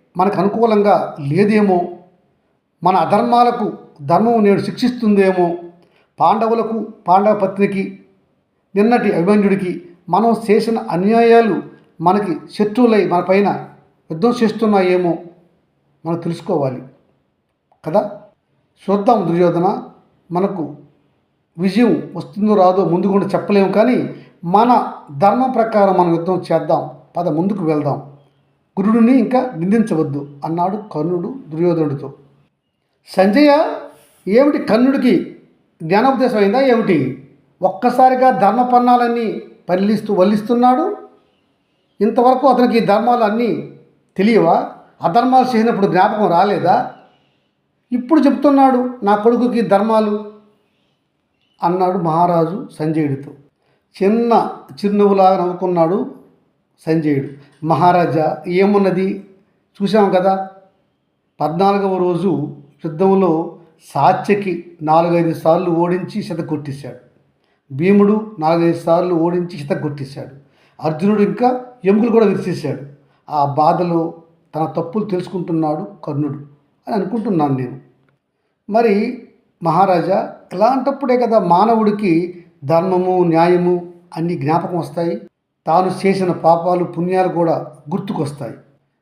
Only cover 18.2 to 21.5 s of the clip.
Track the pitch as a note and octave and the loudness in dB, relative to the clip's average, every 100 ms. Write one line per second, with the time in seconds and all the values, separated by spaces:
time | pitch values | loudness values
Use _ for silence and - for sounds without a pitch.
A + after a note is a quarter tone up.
18.2 | - _ _ _ _ _ - G3+ G3+ A3+ | -20 _ _ _ _ _ -2 0 2 2
19.2 | E3 E3+ F3 E3+ F#3 B3 - - _ _ | 0 0 2 2 -2 -2 -8 -20 _ _
20.2 | - E3+ F#3+ E3+ C#3+ D3 - _ _ _ | -8 -4 -2 -4 -10 -12 -20 _ _ _
21.2 | _ _ _ | _ _ _